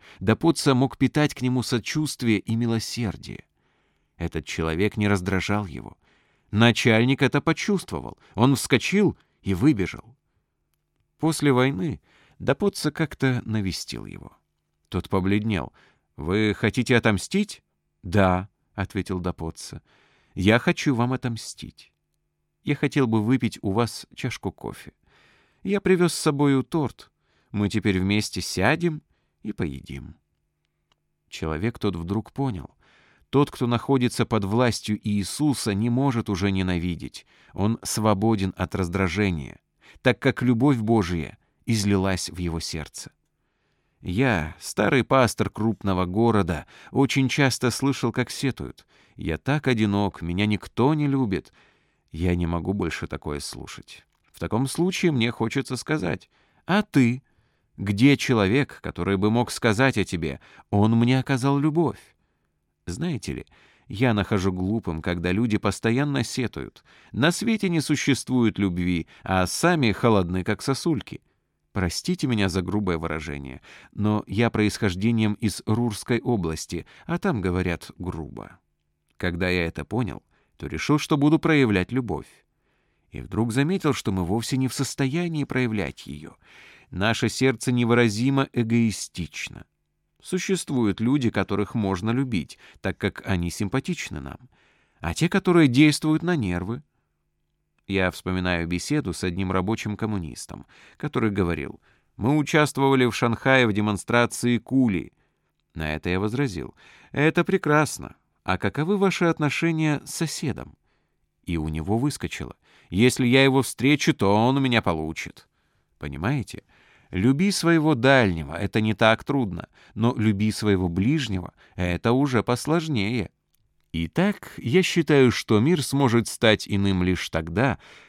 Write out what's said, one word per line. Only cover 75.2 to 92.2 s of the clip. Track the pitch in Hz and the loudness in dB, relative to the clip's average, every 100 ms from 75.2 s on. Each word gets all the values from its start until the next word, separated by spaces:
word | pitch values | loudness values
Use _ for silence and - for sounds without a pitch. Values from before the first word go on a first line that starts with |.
| 107 | 0
из | 104 110 - - | 0 -4 -4 -2
Рурской | 110 120 101 - 117 | 0 0 -4 -4 -2
области, | 131 110 82 80 - 85 - - - | 0 -2 -2 -6 -8 -10 -10 -16 -8
а | 170 | -4
там | 202 117 | -2 -2
говорят | 90 90 90 85 - - | -2 0 -2 -4 -8 -12
грубо. | 90 80 73 - 50 - _ _ _ _ _ - | -10 -8 -10 -14 -16 -20 _ _ _ _ _ -8
Когда | 90 85 92 | -6 -2 -2
я | 90 82 | 0 -2
это | - | -4
понял, | 73 110 110 - _ _ _ - | -6 -4 -4 -8 _ _ _ -14
то | 76 | -10
решил, | 80 - 147 | -6 0 0
что | - 147 | 2 2
буду | 147 156 | 4 4
проявлять | 165 151 120 95 90 | 4 4 4 4 0
любовь. | 123 117 76 - _ _ _ _ _ _ _ _ | -2 -4 -6 -10 _ _ _ _ _ _ _ _
И | - | -14
вдруг | 60 - 120 | -6 -2 0
заметил, | 120 151 190 151 | 0 0 0 -2
что | 113 110 | -2 -2
мы | 92 | -2
вовсе | 87 113 - 131 | 0 -2 -2 -2
не | 131 | -2
в | |
состоянии | - 135 - 135 160 175 156 | -2 -6 -2 -2 -2 -4 -4
проявлять | 135 131 120 107 71 - - | -4 -2 -2 -2 -4 -8 -14
ее. | 73 - - _ - - - - | -14 -14 -20 _ -20 -20 -20 -10
Наше | 87 107 113 113 | -2 0 0 -2
сердце | - 131 127 - | 2 0 0 0
невыразимо | 123 117 120 117 104 131 139 135 | 0 4 4 4 2 0 0 0
эгоистично. | 120 113 117 113 - - - 78 - - - - _ _ _ _ _ | -2 0 2 2 0 -10 -10 -10 -10 -14 -14 -20 _ _ _ _ _
Существуют | - 180 - 185 - 131 107 95 | -6 -4 -2 -4 -2 0 2 2
люди, | 117 143 117 | 2 2 0
которых | 104 95 101 101 117 | 0 -2 -2 -2 -2
можно | 98 92 107 | 0 0 -2
любить, | 123 | -2